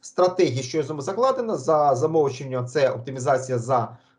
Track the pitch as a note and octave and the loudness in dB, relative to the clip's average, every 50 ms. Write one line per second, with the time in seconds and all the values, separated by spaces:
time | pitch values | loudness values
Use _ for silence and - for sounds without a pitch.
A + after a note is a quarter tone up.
0 | - - - - F3+ F3+ F3+ - F3 C#3+ A#2+ C3 B2+ - - D#3 C#3 D3+ D#3 D3 | -20 -6 0 2 2 2 4 2 2 2 0 -2 -4 -4 -2 -2 -2 -2 -6 -6
1 | C3+ F#3 G3 A3+ B3+ C4 C4 B3+ A#3+ A3 F#3+ C#3+ B2 D#3+ D#3 D3+ D3 C#3+ C3 A#2+ | -6 -4 -2 2 2 2 2 0 -2 -4 -4 -2 0 2 2 4 4 4 4 2
2 | D3+ D#3 D#3+ D#3+ D3 C3+ B2 - C#3+ C3 C3 B2+ B2 B2 - D3+ C#3 B2 G#2+ A#2 | 2 2 2 2 2 2 0 -4 -8 -6 -6 -6 -6 -4 0 2 2 2 2 -2
3 | - - C3 C3 B2 D3 C3+ B2 - - C3 A#2+ A2 B2 D#3+ - - - - - | -6 -10 -8 -4 0 0 0 0 0 -2 -4 -4 -2 0 0 0 0 -2 -8 -14
4 | _ _ _ | _ _ _